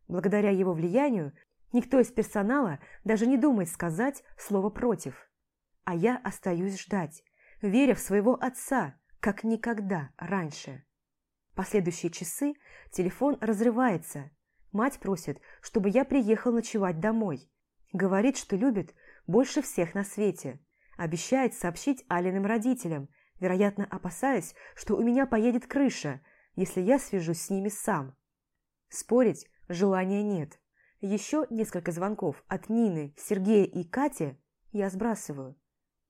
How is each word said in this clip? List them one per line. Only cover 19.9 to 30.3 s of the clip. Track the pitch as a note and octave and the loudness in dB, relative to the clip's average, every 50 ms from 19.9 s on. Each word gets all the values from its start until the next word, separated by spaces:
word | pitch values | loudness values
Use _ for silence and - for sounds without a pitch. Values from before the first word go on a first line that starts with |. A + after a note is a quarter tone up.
| - | -2
на | G3 G3+ | -4 -6
свете. | G3+ - - G#3+ G3+ F3 - - C#3 B2 C#3+ - _ _ _ _ _ - | -4 -4 -2 0 0 0 -2 -6 -10 -12 -12 -16 _ _ _ _ _ -10
Обещает | - F3 D#3+ E3 E3+ - - B3+ C4+ C4 B3 B3 | -8 -6 -4 -4 -6 -2 0 2 2 2 0 0
сообщить | - - F3 E3+ - - C#4+ C#4 - - - | -2 -4 -6 -6 -4 -2 -2 -2 -2 -2 -2
Алиным | F#3 F3 F3+ F#3 F#3 G3 G3 | -2 0 0 0 0 0 0
родителям, | G3+ A3+ A#3 G#3+ B3+ B3+ B3+ - F3 D#3+ C#3+ C#3 - _ _ _ _ _ - | 0 0 0 0 0 -2 -2 -2 -4 -6 -6 -6 -10 _ _ _ _ _ -4
вероятно, | F#3 F#3 F#3 F#3 G3+ G3+ G3+ G3+ G3+ - | -2 0 2 2 2 2 0 -2 -6 -6
опасаясь, | - G3 - F3+ E3+ - - C4+ C4+ G#3 E3+ - - - - - - | -8 -8 -8 -10 -6 -2 0 0 0 0 -2 -6 -12 -20 -20 -20 -20
что | - - - G#3 | -10 -4 -2 0
у | - A3+ | 2 2
меня | A#3 A#3+ C4 C#4 | 2 4 2 2
поедет | C4 B3 A3 G#3+ B3 A#3 B3 - | 2 2 2 2 2 2 0 -2
крыша, | - - C#4 C#4+ B3 - - - D3 C3 C3+ - _ _ _ _ _ _ | -2 0 2 2 2 2 0 -4 -6 -8 -8 -12 _ _ _ _ _ _
если | - F#3 F#3 - F#3+ | -4 -4 -2 -2 0
я | F3+ G3+ C4+ C#4+ | 2 4 4 2
свяжусь | C4 - - F#3+ E3 D#3+ E3+ E3+ | 2 0 -4 -2 -2 -2 -4 -4
с | - - | -4 -4
ними | G3 G3 G3 G#3+ | -4 -2 -2 -4
сам. | G3+ - - - G3+ D#3 C3+ C3 - _ _ _ _ _ _ _ _ _ _ _ _ _ _ _ | -6 -4 -4 -2 -2 -2 -4 -6 -12 _ _ _ _ _ _ _ _ _ _ _ _ _ _ _
Спорить | - - - - A3 B3 B3+ G#3+ E3 - - - _ _ - - | -14 -14 -4 2 4 4 6 4 2 0 -6 -16 _ _ -12 -10
желания | F3 E3+ G3 G3 F#3+ F#3 F#3 F#3 G3+ G3+ G#3 | -2 0 2 2 2 2 0 0 -2 -2 -2
нет. | G#3 | -2